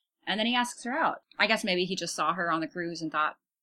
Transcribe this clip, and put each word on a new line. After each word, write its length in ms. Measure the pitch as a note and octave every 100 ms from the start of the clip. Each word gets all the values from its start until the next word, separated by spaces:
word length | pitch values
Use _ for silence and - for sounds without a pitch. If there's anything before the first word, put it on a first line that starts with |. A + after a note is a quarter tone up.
| _ _ -
And 120 | G3+
then 80 | A#3
he 80 | B3
asks 280 | A#3 -
her 140 | A#3+ D4
out. 240 | A3 - _ -
I 80 | G#3
guess 160 | A3
maybe 220 | G#3 F3+ F3+
he 100 | F#3+
just 200 | E3+ -
saw 180 | D#3
her 180 | F3 E3+
on 80 | D#3+
the 80 | D#3+
cruise 340 | F3+ E3+ E3
and 100 | D#3+
thought, 240 | D3+ D3+ - _ _